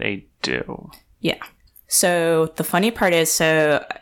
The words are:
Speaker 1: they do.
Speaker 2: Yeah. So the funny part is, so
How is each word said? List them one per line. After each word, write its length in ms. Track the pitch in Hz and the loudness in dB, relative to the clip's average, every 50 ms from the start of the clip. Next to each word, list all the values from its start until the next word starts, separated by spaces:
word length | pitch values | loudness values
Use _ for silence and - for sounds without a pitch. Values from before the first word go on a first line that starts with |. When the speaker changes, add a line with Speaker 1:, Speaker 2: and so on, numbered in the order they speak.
Speaker 1:
they 260 | 110 107 101 92 - _ _ _ | -6 -6 -6 -8 -12 _ _ _
do. 480 | - - 64 62 - - - - - - - - _ _ _ _ | -6 -6 -4 -4 -6 -8 -10 -14 -14 -18 -20 -20 _ _ _ _
Speaker 2:
Yeah. 180 | - - - - - - - _ _ _ _ - _ | -6 -6 -6 -6 -10 -18 -20 _ _ _ _ -20 _
So 640 | - - - - 180 175 170 165 165 165 160 160 160 - | -4 0 0 2 2 2 2 2 2 2 2 0 0 -2
the 80 | - 165 | -6 -4
funny 260 | - - 175 196 233 | -2 0 0 2 0
part 220 | - - 214 185 175 | 0 0 2 2 4
is, 160 | 165 160 156 | 2 2 2
so 540 | - - 165 160 160 156 156 151 147 - - - - - | 0 0 2 2 4 4 4 4 2 0 -2 -6 -12 -12